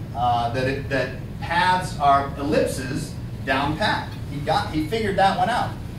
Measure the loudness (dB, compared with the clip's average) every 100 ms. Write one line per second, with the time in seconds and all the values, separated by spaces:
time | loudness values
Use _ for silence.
0 | -6 0 2 2 0 0 0 -2 -2 -2
1 | -2 -4 -8 -8 -2 2 4 2 0 2
2 | 4 6 2 -4 0 2 2 -2 -4 -4
3 | -6 -8 -8 -6 -2 0 0 0 0 0
4 | -4 -8 -8 -6 0 0 0 -2 -2 0
5 | 0 4 4 4 2 0 -2 -4 -10